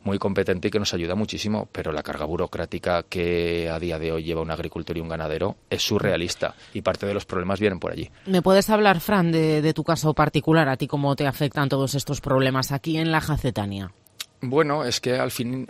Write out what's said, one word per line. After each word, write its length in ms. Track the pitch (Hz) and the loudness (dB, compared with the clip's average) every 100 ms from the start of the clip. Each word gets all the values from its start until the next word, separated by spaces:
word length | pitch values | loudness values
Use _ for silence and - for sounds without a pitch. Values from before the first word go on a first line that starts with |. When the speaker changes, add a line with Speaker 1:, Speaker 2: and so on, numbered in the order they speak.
Speaker 1:
muy 160 | - 98 | -4 0
competente 480 | 104 98 92 90 107 | 0 0 0 0 0
y 40 | |
que 60 | 104 | 0
nos 160 | 104 | -2
ayuda 220 | 92 85 95 | -2 -2 -2
muchísimo, 520 | 104 101 104 107 104 | -4 -4 -2 -2 -4
pero 220 | - 82 | -6 -4
la 100 | 76 | -4
carga 220 | 73 71 76 | -6 -6 -4
burocrática 800 | 85 87 - 85 90 92 87 | -2 -2 -4 -6 -4 0 0
que 640 | - 92 87 87 85 85 82 | -2 -2 0 0 0 0 -2
a 80 | 80 | -4
día 180 | 85 80 | -4 -4
de 140 | 80 | -4
hoy 120 | 80 | -4
lleva 180 | 80 80 | -4 -4
un 100 | 82 | -4
agricultor 460 | 80 80 85 82 82 | -6 -6 -8 -6 -6
y 20 | |
un 100 | 80 | -6
ganadero 460 | 80 78 80 92 - _ | -6 -4 -2 -2 -4 _
es 120 | 95 | -4
surrealista 720 | - 104 104 85 85 - 76 - - | 0 0 2 0 -2 -4 -6 -6 -12
y 80 | 107 | -4
parte 260 | 110 107 101 | -2 -2 -2
de 60 | |
los 120 | 101 - | -4 -4
problemas 340 | 92 90 98 | -4 -2 0
vienen 200 | 104 92 | 0 0
por 140 | 85 | -4
allí. 180 | 82 - - - | -6 -10 -10 0
Speaker 2:
¿Me 160 | 185 | 2
puedes 260 | 185 190 196 | 6 6 6
hablar, 300 | 220 208 185 | 6 6 4
Fran, 320 | - 208 170 | 2 2 4
de, 320 | 165 156 151 | 4 4 4
de 100 | 156 | 2
tu 100 | 156 | 0
caso 300 | 151 160 156 | 0 2 2
particular? 560 | 147 147 156 156 160 143 | 2 2 2 4 4 4
¿A 80 | 131 | 2
ti 80 | 139 | -2
cómo 300 | 147 143 139 | 0 0 2
te 100 | 143 | 0
afectan 440 | 123 147 - 139 | 0 -2 0 0
todos 260 | 139 135 139 | 2 0 -2
estos 260 | - 143 | -4 -4
problemas 500 | 143 131 131 131 127 | 0 2 4 2 -2
aquí 260 | 139 160 160 | -4 -2 -2
en 140 | 160 | 0
la 100 | 160 | 0
Jacetania? 720 | 147 143 131 107 101 98 95 - _ - - _ | 0 -2 -2 -2 -4 -6 -10 -14 _ -16 -16 _
Speaker 1:
Bueno, 420 | 127 139 156 147 | 0 2 2 0
es 160 | 123 - | 0 -2
que 160 | 127 127 | 0 0
al 160 | 127 | -2
fin, 340 | - 120 131 127 | -2 -4 -6 -4